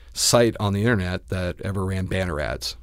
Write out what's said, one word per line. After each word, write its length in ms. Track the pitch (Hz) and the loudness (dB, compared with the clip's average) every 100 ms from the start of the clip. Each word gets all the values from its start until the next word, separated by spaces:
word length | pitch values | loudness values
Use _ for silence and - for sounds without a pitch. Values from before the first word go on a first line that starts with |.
| - | -12
site 420 | - - 120 117 - | -4 4 6 6 4
on 100 | 104 | 0
the 100 | 101 | 2
internet 460 | 113 113 90 90 - | 2 2 0 -4 -4
that 320 | 92 90 - | -4 -4 -4
ever 220 | 95 98 95 | -6 -2 -2
ran 200 | 95 92 | -2 -2
banner 340 | 95 90 73 | -2 -2 -2
ads. 380 | 64 65 - - | -4 -4 -8 -4